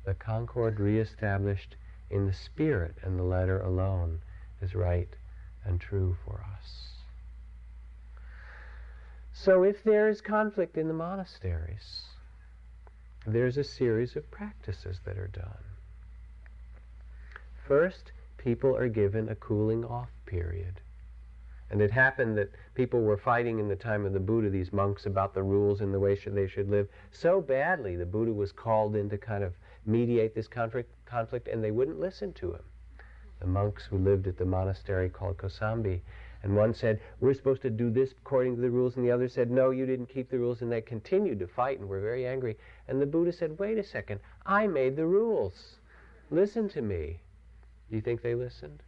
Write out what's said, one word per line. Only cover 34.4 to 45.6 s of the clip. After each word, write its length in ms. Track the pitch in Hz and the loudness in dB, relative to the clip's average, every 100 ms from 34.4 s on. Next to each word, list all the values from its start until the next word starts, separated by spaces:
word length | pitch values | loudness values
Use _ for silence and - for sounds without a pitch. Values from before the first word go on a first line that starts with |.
monastery 640 | 92 92 95 95 - 92 92 | 0 2 0 -2 -2 0 0
called 300 | - 95 92 | -2 -6 -6
Kosambi, 640 | 95 - 110 113 104 90 - - - - | -8 -4 -4 0 -2 -2 -6 -16 -16 -8
and 140 | 98 101 | 2 4
one 180 | 110 | 4
said, 260 | 110 113 107 - - | 4 2 2 -4 2
"We're 140 | 127 | 2
supposed 280 | 135 139 131 | 4 2 2
to 80 | 131 | 0
do 200 | 110 120 | 0 2
this 220 | 113 131 | 4 2
according 440 | - - 131 127 120 | -2 0 2 2 2
to 40 | |
the 100 | 123 | 2
rules," 260 | 123 123 123 | 4 2 2
and 80 | |
the 60 | 123 | 4
other 160 | 123 127 | 4 2
said, 220 | 127 117 | 0 2
"No, 200 | 127 131 | 6 4
you 160 | 131 131 | 4 0
didn't 200 | 127 120 | -2 -4
keep 220 | 135 123 | -6 -2
the 100 | 131 | 0
rules," 220 | 120 117 | 0 0
and 80 | 120 | -2
they 120 | 117 | -2
continued 560 | 113 113 - 190 202 104 | -2 -10 0 2 2 0
to 80 | 90 | -4
fight 320 | - 127 139 | 0 0 0
and 100 | 98 | -4
were 120 | 98 | -2
very 260 | 104 123 123 | -2 -2 -2
angry. 320 | 131 123 104 - - - | -2 -2 -4 -12 -20 -4
And 140 | 135 | 0
the 60 | 143 | 2
Buddha 260 | 165 170 | 2 2
said, 260 | 170 165 156 | 0 -4 -2
"Wait 200 | 202 220 | -2 -2
a 60 | |
second, 360 | 202 120 - 101 - - | -2 -8 -6 -10 -10 -14
I 220 | - 202 214 | 0 2 4
made 300 | 151 131 139 | 4 2 2
the 100 | 160 | 4
rules. 720 | 190 226 185 98 - | 4 4 2 0 -6